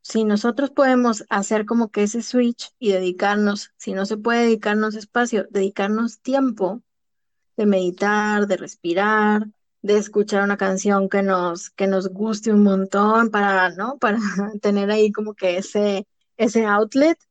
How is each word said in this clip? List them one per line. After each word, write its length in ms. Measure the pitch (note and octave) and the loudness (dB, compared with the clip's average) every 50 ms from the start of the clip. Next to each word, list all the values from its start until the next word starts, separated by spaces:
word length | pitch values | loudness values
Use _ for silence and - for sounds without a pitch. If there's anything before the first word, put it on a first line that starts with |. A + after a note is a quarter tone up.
Si 240 | _ - - A3 A3 | _ -4 -2 0 2
nosotros 460 | G#3+ G#3 G#3 - A#3+ A#3+ - C#4 C4+ | 2 0 2 0 -2 -2 0 -4 -4
podemos 540 | C#4 - C#4 C4 B3+ B3+ B3 A#3+ A3 G#3+ - _ | 2 2 4 4 4 4 2 2 0 -2 -4 _
hacer 360 | A3 G3+ G3 - A3 G#3+ G#3+ | -4 -4 -2 -2 -2 -2 -2
como 260 | G#3+ A#3+ A#3 A#3 G#3 | 0 0 0 0 -2
que 120 | - G#3 G#3 | 0 -2 -2
ese 200 | G#3 - A#3 A3+ | -2 -2 -6 -8
switch 500 | - - B3 B3 A#3+ A#3+ _ - - _ _ | -2 0 0 0 0 -2 _ -12 -18 _ _
y 120 | B3+ G#3 F#3+ | -2 0 0
dedicarnos, 760 | F#3 F#3 F#3 F3+ F3+ G#3+ G3+ G#3 G#3 G#3 G3+ G3+ G3+ - - _ | 0 0 -2 -2 0 0 0 2 2 0 0 -2 -4 -8 -16 _
si 160 | _ - - G3 | _ -12 -8 -6
no 100 | F#3+ G3 | -6 -4
se 100 | G3+ A3 | -4 -6
puede 260 | G#3+ G#3+ A#3 A#3 A#3 A#3 | -4 -2 0 0 2 2
dedicarnos 540 | A#3 A3+ G#3+ G#3+ G#3+ G#3 G#3+ G#3+ G#3+ G#3 | 2 2 0 0 -2 0 0 -2 -2 -4
espacio, 500 | G#3+ G#3 _ _ A#3+ A#3+ A#3+ - G#3 - - | -8 -14 _ _ -2 -2 0 -2 -4 -4 -2
dedicarnos 720 | - G3+ G3 G3 G3 - G3 G3+ G#3+ A3 A#3 A#3 - _ | -4 -2 -2 -2 -2 -4 -2 -2 0 -2 -2 -4 -6 _
tiempo 640 | _ - B3+ C#4 C4+ C4 A3 G#3+ G3 F3 G3 A#3+ _ _ _ _ _ _ _ _ _ _ _ _ _ _ _ | _ -2 -2 0 0 0 -2 -2 -4 -4 -4 -6 _ _ _ _ _ _ _ _ _ _ _ _ _ _ _
de 100 | - G#3+ | 0 2
meditar, 800 | G#3 G3 F#3+ F#3 F3+ F3+ - G3+ G3+ G#3 G#3 G#3 G#3+ G#3 G#3 G3+ G3+ | 2 2 2 0 -2 -2 -2 -2 0 0 0 0 0 0 0 0 0
de 80 | A3 | -2
respirar, 920 | - G3 - - _ _ F3 E3+ F#3 G3+ G#3+ G#3+ G#3+ G#3+ G#3+ G#3 G#3 G#3+ G#3+ - _ _ _ _ _ - | -4 -4 -12 -16 _ _ -4 -2 0 0 2 2 2 2 2 2 0 -2 -4 -12 _ _ _ _ _ -2
de 160 | G3+ G#3 G#3+ | 0 2 2
escuchar 440 | G#3 - - G#3 G#3 G#3 - G3 G3 | 0 0 0 -2 0 2 0 0 0
una 120 | G3+ G3+ | 0 0
canción 520 | G3+ G3 F#3+ F#3+ F#3+ - G#3 G3+ G3 G3 F#3+ | 0 0 -2 -2 0 0 0 2 2 0 0
que 140 | - G3+ G3 | 0 0 0
nos, 480 | G3 F#3+ F#3 F3 F3 E3+ F3 - - | 2 0 0 -2 -2 -4 -6 -10 -16
que 160 | _ - G3+ | _ -4 -2
nos 220 | G3 F#3+ F#3+ F#3 F#3+ | 0 0 0 -2 -4
guste 440 | F3+ F#3 G#3 A3 A3 G#3 G#3+ A3+ G#3+ | -6 -4 -4 -4 -4 -4 0 2 4
un 100 | G#3 G#3 | 6 6
montón 680 | G3+ G3 F#3+ F#3+ F#3+ - G3+ G3+ G#3+ A3 A3+ A#3 A3+ | 6 4 2 -2 -2 0 0 2 4 4 2 2 2
para, 400 | G#3+ G#3 G3+ G3+ G3 F#3+ F#3 F3+ | 0 0 0 2 2 2 2 0
¿no? 280 | F3 F3+ G3+ A#3+ C#4 C#4+ | 0 -4 -8 -8 -6 -2
<laughs> 20 | |
Para 180 | - A3+ G3+ A#3 G#3+ G3+ F3+ F#3 G3+ G#3 A3 G#3 | -2 -2 0 0 -2 -4 -4 -4 -6 -6 -6 -4
tener 300 | - G#3 G3+ G3+ G3+ G3+ | -2 0 0 0 0 0
ahí 220 | G#3+ A3 G#3+ G#3+ G#3 | 2 2 2 2 2
como 220 | - G#3+ G#3+ G#3 | -4 -6 -8 -8
que 220 | _ - F#3 F3 F3+ | _ -2 -2 -2 -2
ese, 480 | G3 - - G#3 G#3 G#3 G3+ F#3+ G3+ _ _ _ _ _ _ | -6 -4 -2 0 0 0 0 -2 -6 _ _ _ _ _ _
ese 280 | - A3+ A#3 G3+ A3+ A3 | -2 -2 0 0 0 0
outlet 520 | G#3+ G3+ G#3 A3 G#3+ - C4+ C#4+ D#4+ E4+ _ _ _ | 2 2 0 0 0 2 2 2 2 2 _ _ _